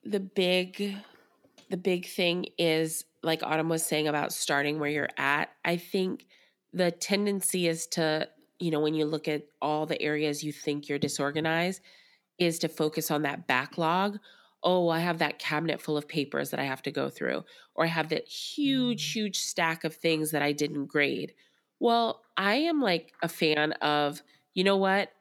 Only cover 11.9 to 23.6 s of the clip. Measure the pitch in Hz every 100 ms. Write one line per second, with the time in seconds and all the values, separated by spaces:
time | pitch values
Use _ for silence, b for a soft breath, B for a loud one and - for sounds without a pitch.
11.9 | b b b b _ 175 165 165 - 156
12.9 | 156 156 151 147 143 - 127 139 - 160
13.9 | 180 202 208 B B B B 170 180 175
14.9 | 165 175 165 151 - - 151 160 - -
15.9 | 151 147 156 135 143 143 143 139 131 -
16.9 | 139 139 - - - - B B - 165
17.9 | 165 156 160 - - - - 277 269 247
18.9 | 233 - 226 214 - - - 165 160 165
19.9 | 156 170 156 156 151 147 147 147 151 139
20.9 | 151 143 131 - _ b b b _ 240
21.9 | 233 226 226 _ - 196 233 330 311 233
22.9 | 170 - _ 165 - 160 151